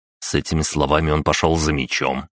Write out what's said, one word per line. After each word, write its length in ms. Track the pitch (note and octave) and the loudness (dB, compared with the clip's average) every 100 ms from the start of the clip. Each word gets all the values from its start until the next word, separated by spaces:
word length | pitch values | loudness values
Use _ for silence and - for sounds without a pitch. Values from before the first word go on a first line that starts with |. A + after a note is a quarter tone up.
| _ _ | _ _
С 140 | - | -4
этими 280 | D2 - D#2+ | -2 0 -2
словами 480 | D2+ D2+ C#2 D2+ D#2+ | 0 0 2 2 2
он 140 | D2+ | 0
пошел 320 | D2+ D2+ E2 E2 | 0 0 2 2
за 180 | D#2 | 2
мячом, 540 | D2 C2 - C2+ C2+ C#2+ | 0 -2 -4 -2 -4 -8